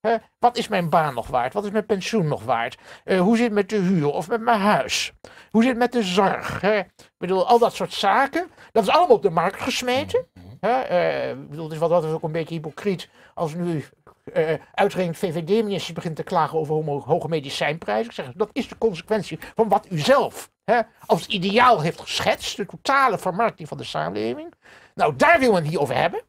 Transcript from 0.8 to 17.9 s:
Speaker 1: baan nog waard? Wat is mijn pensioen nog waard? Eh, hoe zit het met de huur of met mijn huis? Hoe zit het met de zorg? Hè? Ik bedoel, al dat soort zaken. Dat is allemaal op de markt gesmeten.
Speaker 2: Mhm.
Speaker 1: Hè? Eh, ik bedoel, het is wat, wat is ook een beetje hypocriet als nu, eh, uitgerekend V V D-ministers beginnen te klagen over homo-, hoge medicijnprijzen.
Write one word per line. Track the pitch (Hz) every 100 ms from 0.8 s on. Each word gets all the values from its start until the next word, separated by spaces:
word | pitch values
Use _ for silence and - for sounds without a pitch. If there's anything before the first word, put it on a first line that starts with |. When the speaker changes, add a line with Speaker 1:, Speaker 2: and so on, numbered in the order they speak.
| 170
Speaker 1:
baan | 170 151
nog | 120 113
waard? | 127 123
Wat | 202
is | 208
mijn | 214
pensioen | - 202 - 220 151
nog | 123
waard? | 110 117 120 - - -
Eh, | - 185
hoe | 180
zit | 226
het | 240
met | 208 196
de |
huur | 214 180 185 143
of | 165 170
met | 233
mijn | 233 220
huis? | 202 170 117 - - _ - - -
Hoe | 214
zit | 240
het | 233
met | 240
de | 240
zorg? | 190 180 196 - - -
Hè? | 190 214
Ik | 180 _ - _
bedoel, | 175 233 -
al | 233
dat | 220
soort | - 180
zaken. | - 202 214 269 320 349 - -
Dat | 220
is | 202
allemaal | 294 349
op | 220
de | 196
markt | 165 175 -
gesmeten. | - - 247 262 302 494 508
Speaker 2:
Mhm. | - 90 123
Speaker 1:
Hè? | 196 254
Eh, | - 180 165 139 131
ik | 123 143
bedoel, | 147
het | 160
is | 160
wat, | 165
wat | 175
is | 156
ook | 156
een | 165
beetje | 165 160
hypocriet | 165 151 - 208 180 - _ -
als | - 165
nu, | 165 175 160 - _ - _ -
eh, | 175 160 151 -
uitgerekend | - 196 180 180 160
V | 185
V | 160
D-ministers | 160 214 214 185 -
beginnen | 165 170 156
te | 156
klagen | 180 147 160
over | 147
homo-, | 156 156 143
hoge | 135 170 147
medicijnprijzen. | 160 135 - 151 160 -